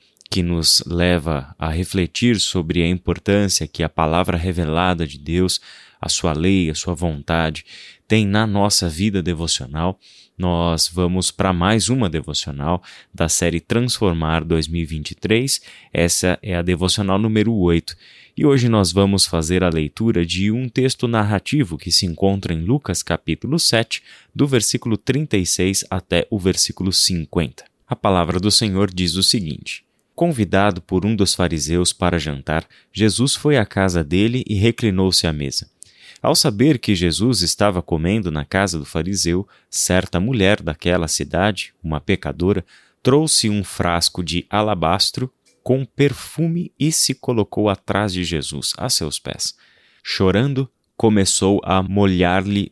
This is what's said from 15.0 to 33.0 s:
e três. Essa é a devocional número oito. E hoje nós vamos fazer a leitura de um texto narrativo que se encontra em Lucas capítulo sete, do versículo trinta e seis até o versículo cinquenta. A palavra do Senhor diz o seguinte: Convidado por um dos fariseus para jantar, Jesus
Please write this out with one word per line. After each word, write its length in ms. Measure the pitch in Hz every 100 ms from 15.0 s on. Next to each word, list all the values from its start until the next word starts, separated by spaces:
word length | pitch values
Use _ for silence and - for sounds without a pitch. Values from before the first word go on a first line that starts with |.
| 73
e 40 | -
três. 440 | 90 113 135 - - - -
Essa 480 | - 85 - 90 -
é 140 | 104 87
a 60 |
devocional 560 | 87 85 90 - 98 98
número 320 | 110 110 107
oito. 440 | 110 87 85 - - - - - -
E 80 | 147
hoje 240 | 139 120
nós 240 | 110 87
vamos 320 | 92 98 98 -
fazer 400 | 85 80 90 87
a 40 |
leitura 560 | 80 73 - 113 87 85
de 240 | 90 101
um 200 | 117 127
texto 400 | 135 127 - 120
narrativo 680 | 113 104 98 - 151 95 78
que 140 | 85
se 140 | - 92
encontra 480 | 80 98 98 95
em 100 | 82
Lucas 400 | 85 143 - 87
capítulo 560 | - 82 - 80 117 160
sete, 420 | - 113 117 - - - _
do 140 | - 143
versículo 480 | 131 - - 117 107
trinta 400 | - 135 156 101
e 100 | 87
seis 380 | - 92 95 -
até 360 | 90 - 85 -
o 100 | 104
versículo 540 | 92 87 - - 95
cinquenta. 720 | - - 87 78 90 69 - - _ -
A 120 | -
palavra 420 | 107 92 82 90
do 100 | 104
Senhor 440 | - 110 95 101
diz 220 | 90 87 92
o 80 |
seguinte: 600 | - 117 80 - - - _ _ _ -
Convidado 680 | 170 131 90 95 104 90
por 240 | - 92 98
um 120 | 110
dos 180 | 95 -
fariseus 560 | 87 78 78 87 87
para 260 | - 90 85
jantar, 480 | 76 69 67 80 - _ _
Jesus 420 | 92